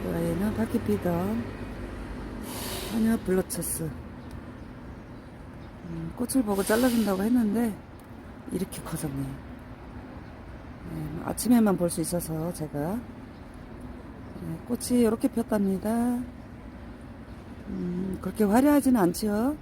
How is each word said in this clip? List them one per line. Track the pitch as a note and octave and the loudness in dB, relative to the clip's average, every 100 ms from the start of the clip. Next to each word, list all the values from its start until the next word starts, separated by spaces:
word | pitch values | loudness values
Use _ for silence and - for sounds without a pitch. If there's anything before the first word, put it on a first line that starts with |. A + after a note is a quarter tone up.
이 | F#3 | -2
아이는 | E3+ E3+ E3+ G#3 G#3 | 0 0 2 0 2
파키피던, | A3+ A#3 G#3 G#3 F3 E3+ F#3 A3+ A#3+ - - - - - - - - - - - - - - | 0 0 2 2 2 2 2 0 -4 -6 -8 -8 -8 -8 -8 -8 -8 -8 -8 -6 -6 -6 -2
화녀 | A3 A3 A3+ - | 2 4 4 4
블러처스, | F#3 F3+ - D#3+ - D#3+ - - - - - - - - - - - - - - - - - - - E3+ | 2 2 -2 -4 -2 -4 -6 -10 -12 -12 -12 -12 -14 -14 -14 -12 -14 -14 -14 -14 -16 -14 -14 -14 -12 -8
음, | E3 E3 - | -6 -6 -4
꽃을 | B3 C4+ | 0 2
보고 | G#3+ G3 | 2 2
잘라준다고 | F#3+ G#3+ B3+ A#3 G#3 F#3+ | 4 6 6 6 4 4
했는데 | G#3 B3+ A3 G#3 A#3 F#3+ - - - - - - - | 4 4 4 4 2 -2 -12 -16 -16 -14 -14 -14 -6
이렇게 | F3+ F#3+ - | -4 -4 -6
커졌네요. | - D#3+ D#3 C#3 C3+ C3+ - - - - - - - - - - - - - - E3+ | -6 -4 -4 -4 -4 -6 -10 -12 -14 -14 -12 -12 -12 -12 -14 -14 -14 -14 -14 -12 -8
예, | D#3+ D3+ D#3 - | -6 -6 -4 -4
아침에만 | - G#3+ A#3+ G#3+ F3+ | -2 6 8 8 6
볼 | F3 | 2
수 | F3 | 2
있어서 | D#3+ F3 E3 D#3+ E3 | 0 0 0 -2 -2
제가, | E3+ D3+ C#3+ D3+ A3+ A#3 - - - - - - - - - - - - - | -4 -4 -2 -2 -2 -6 -12 -14 -14 -14 -14 -14 -12 -12 -12 -12 -14 -12 -10
예, | E3+ E3 - | -6 -6 -4
꽃이 | A#3+ - B3 | -4 2 6
이렇게 | A3+ A3+ C4+ | 6 6 2
폈답니다. | - A#3 G#3+ G3 F#3+ G#3 A#3 A#3+ B3 B3 - - - - - - - - - - - - - - | 2 2 4 4 2 2 2 2 0 -2 -10 -14 -14 -14 -12 -14 -12 -14 -14 -14 -14 -12 -12 -8
음, | F#3+ F3+ F3+ F#3+ F3+ | -4 -2 0 -2 -2
그렇게 | F#3 - | -4 2
화려하지는 | G#3 A3 C#4+ D4 C4+ B3 | 6 8 8 8 8 6
않지요. | F3 F3+ G#3+ G#3 B3 D4+ | 6 4 2 2 2 0